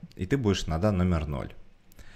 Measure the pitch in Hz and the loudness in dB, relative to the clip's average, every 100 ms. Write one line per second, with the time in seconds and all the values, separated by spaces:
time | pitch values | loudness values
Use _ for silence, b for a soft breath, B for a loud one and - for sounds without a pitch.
0 | - - 92 139 107 95 - 80 104 95 | -14 -8 -2 2 2 2 0 0 2 4
1 | 90 85 73 69 50 - - - - B | 4 2 0 -6 -8 -12 -20 -20 -20 B
2 | B | B